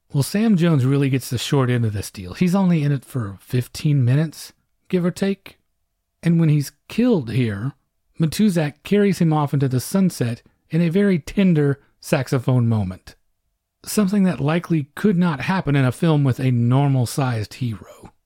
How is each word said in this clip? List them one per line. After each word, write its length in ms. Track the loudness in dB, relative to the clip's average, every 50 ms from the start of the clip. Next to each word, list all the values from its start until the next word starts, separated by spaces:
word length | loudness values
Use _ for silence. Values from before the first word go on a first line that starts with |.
| _ _
Well, 100 | -2 -2
Sam 340 | -2 -2 -2 0 2 2 2
Jones 300 | 2 2 2 2 2 2
really 240 | 2 2 2 0 0
gets 180 | 0 -2 -4 -4
the 100 | -6 -6
short 320 | -4 0 0 0 2 2
end 140 | 0 0 0
of 80 | -2
this 180 | -4 -6 -8 -10
deal. 240 | -12 -14 -14 -8 -4
He's 200 | -2 0 0 2
only 300 | 2 2 2 2 2 0
in 80 | 0
it 120 | -2 -2 -4
for 320 | -8 -8 -8 -8 -8 -10 -14
fifteen 640 | _ -6 -4 -4 -4 -6 -6 -4 -2 0 2 2 2
minutes, 480 | 2 2 2 0 -2 -6 -12 -20 -20 -20 _ _ _ _ _ _ -4
give 160 | -2 -2 -2
or 60 | -2
take. 480 | -2 -2 -2 -4 -4 -6 -10 -20 -20 _ _ _ _ _ _ _ _ _ _ _ _ _
And 160 | 0 2 2 4
when 120 | 4 4
he's 220 | 2 2 0 -4 -10 _ _ -8
killed 420 | -2 0 2 2 2 0 0 -2
here, 420 | -2 -2 0 -2 -2 -4 -6 -8 -8 _ _ _ _ _ _ _ _ -2
Matuzak 600 | -2 -2 0 0 0 2 2 0 -2 -2 -6 _
carries 360 | -6 -2 0 2 2 2 2 2
him 140 | 0 2
off 200 | 2 0 0 0
into 160 | 0 0 0 0
the 120 | 0 -2
sunset 640 | -2 -2 0 0 0 0 0 -2 -4 -4 -6 -8 -12 _ _ _ _ _
in 100 | -2 0
a 80 | 0 2
very 300 | 2 2 2 2 0 0
tender 640 | -2 -4 -2 2 2 4 4 4 2 2 0 -2 _ _ _ _
saxophone 680 | -6 -2 -2 -2 0 0 -2 -2 0 2 2 2 2 2
moment. 480 | 0 0 -2 -4 -6 -12 _ -20 -20 _ _ _ _ _ _ _ _ _ _ _ _ _ -14
Something 380 | -6 -2 0 0 2 2 2 2
that 160 | 2 0 0
likely 500 | -2 -2 -2 -2 -2 -2 -2 -2 -2 -4 -4
could 240 | -2 0 2 2 2
not 240 | 2 0 0 -2
happen 340 | -4 -2 -2 -2 0 0 2
in 80 | 2 2
a 80 | 0
film 320 | 0 0 2 2 2 2 2
with 160 | 0 0 0
a 100 | 0 0
normal-sized 1040 | 2 2 2 2 2 2 2 2 2 2 0 -2 -2 -2 -2 -2 -2 -4 -6 -8 -8
hero. 580 | -8 -6 -6 -6 -8 -14 -20 -20 -20 -20 -20 -20 _ _